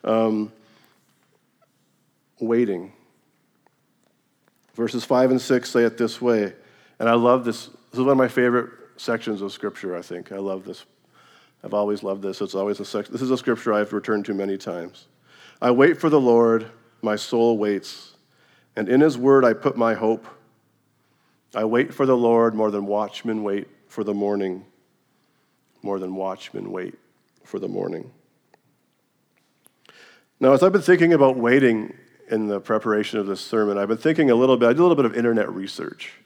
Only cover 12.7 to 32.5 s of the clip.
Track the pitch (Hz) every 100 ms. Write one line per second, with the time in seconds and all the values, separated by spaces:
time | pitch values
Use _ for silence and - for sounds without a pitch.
12.7 | 98 101 107 104 117 127 127 - 117 117
13.7 | 104 104 107 98 107 101 98 98 98 -
14.7 | 87 87 - _ _ _ _ - _ 120
15.7 | 123 147 165 165 147 123 117 117 113 113
16.7 | - _ _ 113 104 - 120 117 113 104
17.7 | 101 - - - _ _ _ _ _ _
18.7 | - 101 127 156 123 131 135 123 110 143
19.7 | 120 117 107 110 113 - - _ _ _
20.7 | _ _ _ _ _ _ _ _ - 110
21.7 | 120 139 - 135 127 117 117 117 110 107
22.7 | 104 101 104 104 - 120 110 104 101 92
23.7 | _ _ - 107 101 101 101 95 92 104
24.7 | _ _ _ _ _ _ _ _ _ _
25.7 | _ 101 98 92 95 95 92 - 101 98
26.7 | 95 90 - _ _ _ _ _ 98 95
27.7 | 95 92 82 - _ _ _ _ _ _
28.7 | _ _ _ _ _ _ _ _ _ _
29.7 | _ _ _ - _ _ _ 131 135 185
30.7 | 190 160 180 165 160 135 131 117 135 131
31.7 | 110 - - _ _ - 110 104